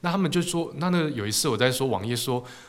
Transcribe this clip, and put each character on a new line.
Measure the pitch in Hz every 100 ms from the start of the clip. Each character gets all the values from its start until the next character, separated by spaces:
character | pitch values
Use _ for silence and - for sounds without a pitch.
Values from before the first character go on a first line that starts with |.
那 | 175
他 | 185
们 | 180
就 | 180
说， | 175 175 165 139
那， | 175
那 | 180 156
有 | 123 104
一 |
次 | 107 156
我 | 110
在 | 127
说 | 127 135
网 | 104 104
页 | 120
说 | 127 127 123 -